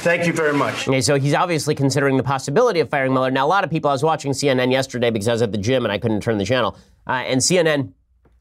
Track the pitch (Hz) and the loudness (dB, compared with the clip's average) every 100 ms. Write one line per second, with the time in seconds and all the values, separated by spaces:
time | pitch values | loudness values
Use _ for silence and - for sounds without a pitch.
0 | 170 170 170 156 151 143 117 113 - 131 | 0 0 0 0 0 2 0 -2 -2 0
1 | 139 143 143 156 180 156 143 143 135 143 | 2 2 2 0 0 -2 -2 0 0 2
2 | 139 131 131 135 - 151 247 170 135 143 | 2 0 0 -2 0 2 2 2 0 0
3 | 131 131 131 135 143 196 180 160 151 135 | 0 0 0 0 2 0 0 -2 0 0
4 | 156 156 139 127 143 127 127 131 131 123 | 0 -2 -4 -2 0 2 2 0 -2 -2
5 | 120 110 107 117 117 104 98 131 117 101 | -2 0 0 0 0 -2 0 0 0 -2
6 | 113 107 120 107 98 127 104 - - _ | -2 -2 0 -2 0 0 0 -4 -18 _
7 | - 127 110 131 - 180 160 147 131 - | -6 -6 -2 0 2 2 2 0 -4 -12
8 | _ _ _ _ | _ _ _ _